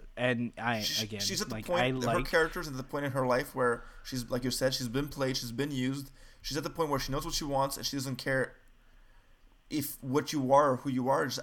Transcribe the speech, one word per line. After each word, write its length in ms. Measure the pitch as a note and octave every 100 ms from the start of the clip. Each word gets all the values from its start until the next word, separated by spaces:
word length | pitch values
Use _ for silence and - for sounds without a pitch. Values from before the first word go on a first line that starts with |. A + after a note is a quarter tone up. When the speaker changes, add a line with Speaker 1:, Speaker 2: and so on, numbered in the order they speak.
| - -
Speaker 1:
and 360 | B2+ A#2+ A#2+ -
I, 240 | A#2 A2+
Speaker 2:
She's, 220 | G#2 -
Speaker 1:
again, 160 | G#2+ G#2
Speaker 2:
she's 220 | G2+ F#3
at 80 | G3
the 60 | A2
Speaker 1:
like, 100 | G#2+
Speaker 2:
point, 160 | F3
Speaker 1:
I 80 | B2+
Speaker 2:
her 60 | C3
Speaker 1:
like 320 | A#2+ B2+ -
Speaker 2:
character's 380 | E3+ D#3+ F3+ D#3+
at 80 | C3
the 60 |
point 220 | B2+ D3 C#3+
in 60 |
her 140 | C3 B2+
life 260 | B2 C#3+
where 300 | C3+ B2 A#2 - -
she's, 260 | - B2+ A2+
like 140 | B2+
you 80 | B2+
said, 220 | - C3
she's 140 | B2+ B2
been 200 | B2 D3
played, 280 | - C3 C3
she's 140 | B2
been 200 | A#2 C#3+
used. 380 | C3+ B2+ C#3 C3+ - - -
She's 160 | - C3+
at 60 |
the 60 | D3
point 200 | D3 D#3
where 100 | C#3
she 120 | C3
knows 120 | C3+ E3
what 80 |
she 100 | -
wants 340 | D3+ C3+ C#3 -
and 80 | -
she 100 | C#3+
doesn't 180 | C3 B2
care 400 | - C3+ B2 - - - - - - - - - - - -
if 280 | D3+ C#3+ -
what 320 | C3+ C#3 D3
you 180 | D3+ C3
are 180 | C#3 D3
or 40 | B2+
who 120 | C#3+
you 180 | B2+ B2+
are, 160 | C#3 D3
just 140 | B2